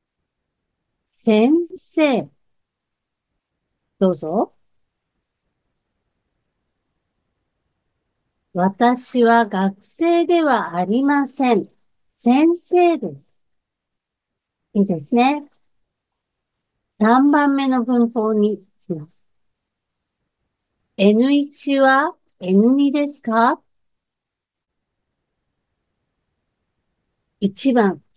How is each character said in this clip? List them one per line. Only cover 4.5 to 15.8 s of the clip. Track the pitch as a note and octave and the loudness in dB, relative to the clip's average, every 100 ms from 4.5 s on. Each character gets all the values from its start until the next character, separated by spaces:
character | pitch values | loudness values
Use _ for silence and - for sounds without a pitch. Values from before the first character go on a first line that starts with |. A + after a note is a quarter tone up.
| _ _ _ _ _ _ _ _ _ _ _ _ _ _ _ _ _ _ _ _ _ _ _ _ _ _ _ _ _ _ _ _ _ _ _ _ _ _ _ _ | _ _ _ _ _ _ _ _ _ _ _ _ _ _ _ _ _ _ _ _ _ _ _ _ _ _ _ _ _ _ _ _ _ _ _ _ _ _ _ _
私 | F#3 F#3 G3 A#3+ B3 - B3+ | -4 -4 0 -2 -2 -4 0
は | A#3 A#3 A3 | 2 2 0
学 | G3+ G3 G3 | -2 -4 -6
生 | - - E4 E4+ E4+ | -14 -6 -2 0 2
で | F4 | 0
は | D#4 A#3+ E3+ F3 | 0 -2 -2 -6
あ | |
り | F#3 A3+ | -2 -2
ま | C#4 C#4+ C4+ | 0 0 -2
せ | - C4 A3 | -2 0 0
ん。 | - _ _ _ _ - | -2 _ _ _ _ -6
先 | A#3 B3+ D#4+ F4 | 0 2 2 0
生 | - F4+ F4 E4 | -2 0 2 0
で | F#3+ C#3 | -6 -12
す。 | _ _ _ _ _ _ _ _ _ _ _ _ _ _ _ | _ _ _ _ _ _ _ _ _ _ _ _ _ _ _
い | G#3 | -2
い | G3 | -2
で | E3+ | -2
す | C#3+ A#3 | -2 0
ね。 | B3+ D4 D4 _ _ _ | 2 0 -8 _ _ _